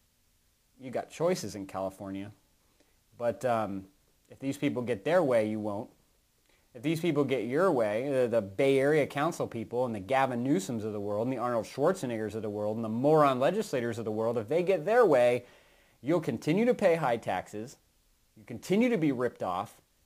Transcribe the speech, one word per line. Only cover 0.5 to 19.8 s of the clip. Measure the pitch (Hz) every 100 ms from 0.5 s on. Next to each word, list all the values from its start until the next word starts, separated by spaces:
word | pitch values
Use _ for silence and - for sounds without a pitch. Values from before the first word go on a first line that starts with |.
| _ _ -
you | 127
got | 117 -
choices | - 165 180 104
in | 101
California. | 95 95 95 - 98 98 101 - _ _ _ _ _ _ _ -
But, | 120 113 123
um, | 113 101 98 95 _ _ _ -
if | 117
these | 135 135
people | 143 117
get | 117 113 143
their | 180
way, | 143 117 107
you | 107
won't. | 104 101 127 _ _ _ _ _ _ _ _
If | 120
these | 143 160
people | 175 147
get | 131 127
your | 113 139 190
way, | 131 104 110 143
the, | 131 123
the | 113
Bay | 101 98 139 135
Area | 139 156 127
Council | 143 147 - 113
people | 117 104 120 127
and |
the | 107
Gavin | 95 131 131 120
Newsoms | 131 180 160 113
of | 110
the | 104
world | 101 104 123
and |
the | 127
Arnold | 123 117
Schwarzeneggers | - - 156 185 127 113 107
of | 110
the | 107
world | 104 104 110
and |
the | 113
moron | 113 143 156 143 127
legislators | 143 202 - 135 117 110
of |
the | 110
world, | 107 113 117
if | 110
they | 165
get | 180 185
their | 165 240 208
way, | 127 120 123 - - _ _ _ _
you'll | 123 175
continue | 156 113 151 190 240
to |
pay | 240 190 165
high | 135 117
taxes, | 117 92 - 104 123 - _ _ _ _ _ -
you |
continue | 104 113 - 202 247
to | 214
be | 151
ripped | 123 120 -
off, | 104 90 101 -